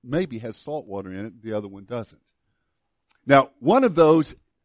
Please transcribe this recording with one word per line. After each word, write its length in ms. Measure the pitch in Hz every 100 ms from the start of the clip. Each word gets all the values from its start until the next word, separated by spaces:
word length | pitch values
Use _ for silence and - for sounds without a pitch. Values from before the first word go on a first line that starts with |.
maybe 360 | 120 156 175 113
has 180 | 117 -
salt 280 | - 151 110
water 280 | 98 95
in 140 | 92 113
it, 140 | 120
the 120 | 110
other 160 | 107 101
one 160 | 98 98
doesn't. 360 | 120 104 _ _ _ _ _ _ _ _ _ _ _ -
Now, 260 | 139 127 _
one 260 | 131 254 247
of 100 | 165
those 400 | 156 160 151 - _ _